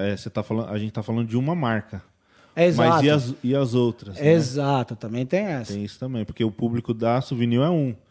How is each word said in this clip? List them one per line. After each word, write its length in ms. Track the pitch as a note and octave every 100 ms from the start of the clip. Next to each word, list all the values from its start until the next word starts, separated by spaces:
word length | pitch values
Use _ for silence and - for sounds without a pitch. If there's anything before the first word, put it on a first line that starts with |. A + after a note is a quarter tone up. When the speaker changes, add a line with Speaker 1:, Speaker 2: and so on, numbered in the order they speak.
| G2+
Speaker 1:
é, 100 | G2
você 140 | G#2+
tá 100 | G#2+
falando, 280 | - A2+ G#2
a 80 | G#2
gente 120 | G#2+
tá 120 | -
falando 240 | G#2+ A#2 A#2
de 100 | A#2
uma 160 | C#3
marca. 480 | F3 B2 A2 - G2 - _ _ _ _ D#3+
Speaker 2:
É, 80 | F3
exato. 220 | C#3+ D#3
Speaker 1:
Mas 140 | E3 C#3+
e 40 |
as, 240 | D3 A#2+ C3+
e 120 | B2 C3+
as 180 | C3
outras, 420 | B2 A#2+ A2 G2+ F#2
né? 140 | D3
Speaker 2:
Exato, 640 | E3 C3+ C#3 C#3 C#3 A#2+ A2+
também 300 | A2 A#2 B2+
tem 160 | F3+ G#3
essa. 280 | C#3 A2
Speaker 1:
Tem 100 | G2+
isso 160 | G2+ -
também, 260 | C3 B2 G#2
porque 180 | -
o 80 | A2+
público 420 | G#2 A#2 A#2 A#2
da 280 | A2+ A2+ B2
Souvenir 400 | - A#2+ A#2+ A#2+
é 80 | D#3
um. 260 | E3+ C3+ A2 _